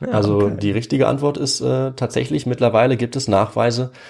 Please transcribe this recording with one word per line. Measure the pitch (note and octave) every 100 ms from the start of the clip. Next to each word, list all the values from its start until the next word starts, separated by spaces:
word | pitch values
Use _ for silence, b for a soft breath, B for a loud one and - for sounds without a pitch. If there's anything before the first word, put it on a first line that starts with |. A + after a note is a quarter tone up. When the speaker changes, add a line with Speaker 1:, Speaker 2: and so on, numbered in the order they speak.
Speaker 1:
Ja, | F3
Speaker 2:
Also | A2 G#2 G2+
Speaker 1:
okay. | G2+ -
Speaker 2:
die | G2+
richtige | G2+ A#2+ C#3 A#2
Antwort | C3+ D3 C#3+
ist, | C3+ -
äh, | B2+ C3 C3+ C3
tatsächlich, | B2 A#2 B2+ D3+ B2
mittlerweile | B2 A#2+ A2 C3 A#2
gibt | A#2+ C3+
es | A#2
Nachweise | G2 G#2 A2+ A#2 A#2+ B2+ B